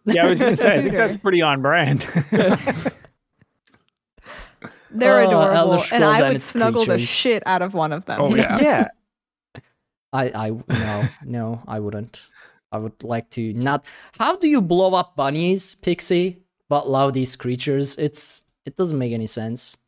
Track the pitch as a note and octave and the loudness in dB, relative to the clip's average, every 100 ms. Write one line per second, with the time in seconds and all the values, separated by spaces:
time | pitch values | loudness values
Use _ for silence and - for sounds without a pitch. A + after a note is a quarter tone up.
0 | - E3 F3 F3 B3 - A3 G3 F#3+ G3+ | 0 4 4 4 2 4 4 4 2 0
1 | G#3+ G3+ G3+ F3+ D#3+ C3+ C3+ E3+ C#3+ C#3 | 0 0 0 2 2 2 2 2 2 0
2 | - E3+ C#3+ G#3+ F#3+ - - D#3+ C4+ - | -2 -4 0 2 2 2 -2 -6 -8 -10
3 | - _ _ _ _ _ _ _ _ _ | -16 _ _ _ _ _ _ _ _ _
4 | _ _ - - - _ - - _ G#3+ | _ _ -20 -20 -20 _ -20 -20 _ 0
5 | B3 G3+ F#3+ F3 D#3+ E3 E3+ F3 - F3 | 4 6 6 4 4 4 4 2 2 2
6 | G3+ A3 C3+ C3+ - A#3 A3+ A3+ G#3+ B2 | 4 4 4 0 -4 0 0 2 0 0
7 | A#2+ - B3+ G#3+ - F#3 F3+ F#3+ D#3 D#3 | -2 0 0 0 0 -2 -2 -2 -4 -4
8 | - - G3 A3 - G3+ D4 - - - | -6 -2 2 2 2 2 2 2 0 -4
9 | _ _ _ _ _ - - _ _ _ | _ _ _ _ _ -20 -20 _ _ _
10 | _ C3+ B2+ A2 A2 A2+ - A#2+ A2 G#2 | _ -4 -2 -2 -4 -6 -4 -4 -2 -2
11 | A#2+ - C3+ A#2+ A2+ A#2 - A2+ G#2 G#2 | -4 -6 -10 -8 -6 -8 -8 -8 -6 -8
12 | A2+ - - _ - _ _ A2 A2 - | -12 -16 -20 _ -20 _ _ -10 -10 -10
13 | A2+ A#2 - - A2+ A2 C3+ C#3+ - - | -8 -8 -6 -8 -6 -4 -2 -2 -6 -20
14 | - - A#3+ F#4 E4 C#4+ F3 F3 F#3+ F#3 | -18 -4 -2 0 2 2 2 2 2 2
15 | - - C3+ D3+ F3 F#3+ - - - E3+ | -2 -2 -2 0 0 -2 -4 -6 -4 -4
16 | - F3 F#3 F3+ _ _ - C#3+ C#3 C3+ | -2 0 -2 -6 _ _ -4 -2 0 0
17 | C#3 C3 B2+ - B2+ B2+ D3 C#3 C#3 - | 0 0 -4 -6 -6 -4 -2 -2 -2 -4
18 | D3 D3 - - _ _ - - F3+ D3 | -6 -6 -12 -14 _ _ -12 -4 -2 -2
19 | B2 A2+ A2 - A2+ B2 - - | -4 -4 -6 -8 -8 -10 -12 -18